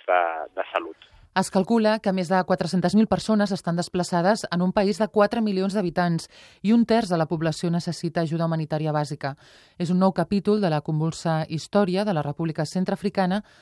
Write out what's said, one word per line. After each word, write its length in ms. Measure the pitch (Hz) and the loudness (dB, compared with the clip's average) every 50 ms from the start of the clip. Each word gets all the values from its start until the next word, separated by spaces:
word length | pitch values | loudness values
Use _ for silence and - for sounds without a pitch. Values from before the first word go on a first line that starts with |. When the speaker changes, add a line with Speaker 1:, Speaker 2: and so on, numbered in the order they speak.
| - | -2
Speaker 1:
de, 140 | - 90 90 85 85 80 80 71 - - | 0 2 2 2 0 -2 -6 -10 -10 -8
de 140 | 92 90 - | -8 -6 -4
salut. 380 | - 87 82 82 80 - - _ - - - - - | -4 -6 -6 -8 -12 -18 -20 _ -20 -20 -16 -6 -2
Speaker 2:
Es 160 | 190 185 - | -2 -2 0
calcula 460 | - 190 185 - 233 226 214 214 214 | 0 0 0 2 2 2 2 2 0
que 140 | 220 - 202 185 | 0 -2 -2 -2
més 160 | 190 180 156 | -2 0 0
de 80 | 190 185 180 | 0 0 2
quatre-centes 480 | - 185 - 185 160 - 180 170 175 190 | 0 0 -2 -2 0 0 0 2 4 4
mil 140 | 214 220 - | 4 4 4
persones 400 | 196 - - - 220 208 208 196 | 2 0 0 0 0 2 0 0
estan 220 | 202 - - 175 170 | -2 -4 -4 -2 -2
desplaçades 680 | 175 170 - - 180 175 - 185 175 170 190 226 - - - 175 | -2 -4 -4 -4 -4 -2 0 0 2 2 2 2 0 -2 -2 -2
en 80 | 175 | 0
un 80 | 180 185 | 0 0
país 300 | - 220 196 202 208 - | 2 0 0 0 0 0
de 60 | 220 208 | -2 0
quatre 320 | - 214 202 202 - 233 | 2 2 2 2 2 0
milions 320 | 220 214 190 185 190 196 185 | 0 0 0 0 0 0 0
d'habitants 560 | 214 185 175 - 185 175 175 165 160 - - - - - - - _ | -2 -2 -2 0 0 0 2 0 -2 -4 -8 -18 -20 -20 -20 -12 _
i 140 | - 196 233 | 2 4 4
un 80 | 233 226 | 4 4
terç 240 | - 220 - - 170 | 4 2 2 2 2
de 80 | 180 | 0
la 80 | 165 160 | 0 0
població 460 | - 170 156 165 160 156 - - 175 170 | 0 -2 -2 -2 -2 -2 -2 -2 -2 -2
necessita 480 | 170 - 180 160 - - 170 - 175 | -2 -2 -4 -4 -4 -6 -4 -2 -2
ajuda 240 | 165 147 165 165 165 | -2 -2 -2 -2 -2
humanitària 480 | 165 165 160 156 - 160 151 156 156 151 | 0 -2 -2 -2 -2 -4 -2 -2 -2 -2
bàsica. 400 | 151 147 - 151 147 - 139 143 - - - - - - _ _ - | -2 -2 -4 -6 -6 -8 -8 -8 -10 -16 -20 -20 -20 -20 _ _ -6
És 80 | 175 156 | -2 0
un 80 | 180 | 2
nou 160 | 180 190 190 190 | 4 4 4 2
capítol 480 | - 165 - 208 202 160 208 208 214 | 2 0 0 0 0 2 2 2 2
de 80 | 202 165 | 2 2
la 140 | 156 147 - | 0 0 -2
convulsa 540 | - 156 151 160 165 - - - 170 160 156 160 - | -2 -2 0 0 -2 -2 -2 -2 -2 -2 -2 -2 -4
història 560 | 165 151 - - - 202 208 180 180 190 214 | -6 -8 -4 0 2 2 2 2 0 0 0
de 80 | 214 180 | 0 0
la 80 | 151 | -2
República 460 | 139 143 147 - 165 165 151 - 151 - | -2 -2 -4 -4 -4 -4 -2 -4 -4 -2
Centreafricana, 720 | - 185 190 - 196 - - 202 - 202 185 175 185 214 - _ - _ | -2 -2 -2 -2 -2 -2 -4 -2 0 0 0 0 0 -4 -6 _ -18 _